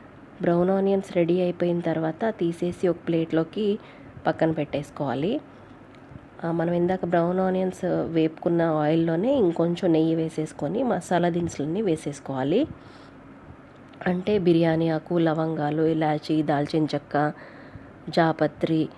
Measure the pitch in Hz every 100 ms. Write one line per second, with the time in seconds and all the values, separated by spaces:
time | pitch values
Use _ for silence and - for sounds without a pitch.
0 | - - - - 175 170 180 196 196 196
1 | - 180 170 180 180 175 175 170 165 160
2 | 160 160 226 220 170 170 175 175 180 170
3 | - 165 165 160 165 196 208 214 - -
4 | - - - - 160 160 143 139 147 -
5 | 139 127 175 294 - - - - - -
6 | - - - - 165 165 170 175 175 185
7 | 175 175 170 185 190 185 185 185 180 160
8 | 151 165 160 165 170 170 165 156 151 165
9 | 165 165 233 285 175 175 170 175 185 156
10 | 160 165 160 - 156 - 147 208 254 185
11 | - 180 175 170 165 - 147 185 208 156
12 | 151 143 - 135 135 208 311 - - -
13 | - - - - - - - - - -
14 | 185 180 196 208 175 165 165 160 165 156
15 | - 175 165 156 160 156 147 156 160 160
16 | 151 151 - 156 151 143 147 160 151 147
17 | - 143 151 - - - - - - -
18 | - 170 165 156 151 - 160 160 151